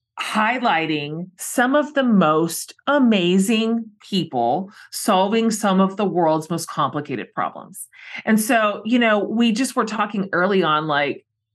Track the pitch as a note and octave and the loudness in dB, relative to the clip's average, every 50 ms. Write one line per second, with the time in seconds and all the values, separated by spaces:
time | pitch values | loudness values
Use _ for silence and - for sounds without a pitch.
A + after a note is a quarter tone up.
0 | _ _ - - - - - G#3 G#3+ A3 B3 B3+ A#3+ A3+ F3+ E3 D#3+ D#3+ D#3 D3 | _ _ -14 -12 -8 -4 -2 0 0 0 0 0 0 0 0 0 0 -2 -2 -4
1 | C#3+ D3 D#3 E3 F3+ F3+ - - - - - - A#3+ B3 C#4 D4 D4 D4 - C#4+ | -4 -6 -8 -8 -10 -12 -14 -16 -14 -6 -2 0 2 2 2 2 0 0 0 0
2 | C4 B3 A3 F#3+ E3+ D3+ D#3 D#3 E3+ E3+ - - - - - _ - - C#4+ D4 | 2 4 4 4 4 4 4 2 0 -2 -4 -6 -12 -14 -18 _ -2 0 2 4
3 | C4 A#3 A3 G3 F3 F3 F#3 F#3+ F#3+ G3 A3+ A3 A3+ A3+ A#3 A#3 A3+ - - _ | 4 4 4 4 2 2 2 2 2 2 0 0 0 0 -2 -4 -4 -8 -14 _
4 | - - - F#3 D#3+ - - B2 A#2 A#2 C3+ F3 F#3+ F#3+ - - - - - - | -10 -6 -4 -4 -4 -2 -2 -2 0 0 0 -2 -4 -8 -14 -20 -20 -14 -12 -6
5 | - - G3+ F#3 F#3+ G3+ A3+ A3+ A3+ A3+ G#3+ - - G3+ F#3+ F#3+ F#3+ F#3+ - - | -2 0 2 2 2 2 0 0 0 0 0 0 0 2 4 4 2 2 0 -2
6 | G#3 F#3+ D#3+ F3+ E3+ D#3+ D#3 D#3 D#3 - F3 D#3+ - - - - D3 C3 B2+ D3 | -2 -2 0 2 2 2 2 0 -2 -4 -6 -6 -6 -6 -4 -2 -2 -2 -2 -6
7 | - - C3+ G#2 F#2+ - - - F2+ D#2 - - - - F#3+ - - - _ - | -6 -6 -6 -8 -8 -8 -6 -6 -6 -6 -6 -10 -18 -18 -18 -20 -20 -20 _ -20
8 | - - - - - - A3 G#3+ - - B3+ A3+ G#3+ G#3 G3+ - - A3 B3 B3 | -20 -18 -16 -6 -2 0 2 2 2 2 2 2 2 0 -2 -4 -2 0 2 2
9 | A#3+ A3+ G#3+ G#3 G3 - A3 A3+ A#3 A#3 G#3 A3 C4+ B3+ - B3+ A3 A3+ G#3+ G#3+ | 4 4 2 2 0 0 0 0 2 2 2 0 -2 -2 -2 -2 -2 -2 -2 -4
10 | G#3 G#3 - G3+ - - - E3+ F3+ G3+ G3+ F#3+ F3 D#3 D3+ D3+ D#3+ D#3 D3 C#3+ | -4 -4 -4 -6 -4 -2 -2 0 0 2 2 2 2 2 2 0 0 0 0 0
11 | D3 C#3 - - _ _ _ _ _ _ | 0 -2 -4 -6 _ _ _ _ _ _